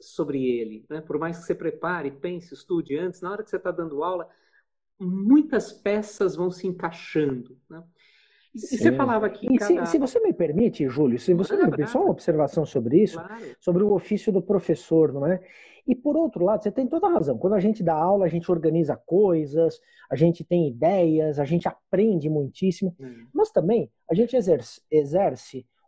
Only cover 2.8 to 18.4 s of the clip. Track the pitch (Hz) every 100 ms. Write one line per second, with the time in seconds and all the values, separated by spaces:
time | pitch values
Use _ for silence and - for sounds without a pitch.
2.8 | 139 143 180 - 175 202 208 180 185 175
3.8 | 165 143 170 180 160 _ _ _ _ _
4.8 | _ - 180 190 202 294 302 220 - -
5.8 | 202 208 208 - 196 156 180 175 190 175
6.8 | 170 - - 156 143 127 117 - _ 160
7.8 | - _ _ _ _ _ _ 226 - 262
8.8 | 226 262 254 220 214 - - 240 208 349
9.8 | 240 311 269 466 427 - 165 156 226 -
10.8 | 139 123 143 123 - 175 196 403 262 147
11.8 | 147 262 381 - - 156 143 - 151 135
12.8 | 117 156 208 170 175 226 160 - - 175
13.8 | 208 190 - 208 - 190 - 202 - 165
14.8 | - 165 156 135 143 185 - - - _
15.8 | - 247 294 302 330 - 175 214 214 226
16.8 | 262 330 381 330 143 117 185 208 202 214
17.8 | 170 156 170 202 180 170